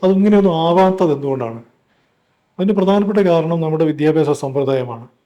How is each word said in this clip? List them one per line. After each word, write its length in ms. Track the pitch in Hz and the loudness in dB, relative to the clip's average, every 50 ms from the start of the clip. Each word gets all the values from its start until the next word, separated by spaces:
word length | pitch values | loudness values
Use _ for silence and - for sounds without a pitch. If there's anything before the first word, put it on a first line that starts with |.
അതിങ്ങനെയൊന്നും 520 | - 185 190 190 202 208 208 202 196 185 165 | 0 2 2 4 4 4 4 4 4 2 2
ആവാത്തത് 580 | 160 165 170 175 185 190 190 190 190 185 160 | 0 0 2 2 4 2 2 2 0 0 0
എന്തുകൊണ്ടാണ്? 500 | 143 139 139 139 135 127 120 113 113 113 117 _ _ _ _ _ _ _ _ _ _ _ _ _ _ _ _ _ _ - | 0 -2 -2 -4 -4 -4 -6 -8 -10 -12 -18 _ _ _ _ _ _ _ _ _ _ _ _ _ _ _ _ _ _ -2
അതിൻ്റെ 160 | 190 208 202 | -2 0 0
പ്രധാനപ്പെട്ട 440 | 190 185 190 202 208 196 202 202 208 | 0 0 2 2 2 0 0 0 0
കാരണം 420 | 196 175 170 165 160 165 170 170 | 2 2 2 0 0 -2 -2 -4
നമ്മുടെ 240 | 160 160 156 156 165 | -2 -2 -2 0 0
വിദ്യാഭ്യാസ 460 | 156 147 143 147 156 156 160 151 143 | -2 0 0 0 0 0 0 0 0
സമ്പ്രദായമാണ്. 800 | 143 - 147 135 131 143 139 139 135 131 127 120 117 113 120 - _ _ _ | -2 -4 -6 -6 -4 -4 -2 -2 -2 -2 -4 -6 -10 -14 -18 -20 _ _ _